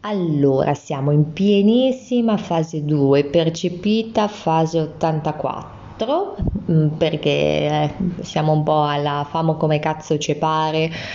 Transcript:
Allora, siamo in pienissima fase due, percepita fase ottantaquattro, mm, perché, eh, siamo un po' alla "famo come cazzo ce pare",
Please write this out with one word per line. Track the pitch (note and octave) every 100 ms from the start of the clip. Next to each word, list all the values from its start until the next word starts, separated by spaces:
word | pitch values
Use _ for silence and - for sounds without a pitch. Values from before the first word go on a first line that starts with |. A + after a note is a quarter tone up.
Allora, | G#3 G#3 E3+ D3 C#3 C3+ C#3+
siamo | C#3+ - C#3 C#3
in | D3 D3+
pienissima | D#3 G3 G3+ G3+ A#3 C4 B3+ - B3 A3+ G#3
fase | - E3 D#3+ D#3
due, | D3 D3+ C#3 C#3
percepita | C#3+ E3+ D#3+ E3 F3+ F3 G3+ A3 A3+ A3+ G#3
fase | - - D#3+ D#3+ E3
ottantaquattro, | D3+ - E3 D#3+ D#3 D3+ C3 - - - - - A#3 D#4 G4 - - - -
mm, | D#3+ D3+ D#3
perché, | D#3+ D#3 D3+
eh, | C#3+ D3+ D3+ D3 D3+ D3+ - F3+ -
siamo | - E3 D#3
un | D#3
po' | D3+ D#3
alla | D3 D3 D3 C#3+ C#3+
"famo | E3 D#3+ D#3+
come | D#3 D3+
cazzo | D#3+ D#3 - D3+
ce | D#3 D3+
pare", | D#3+ D#3 D#3 D#3+ D#3+ E3 -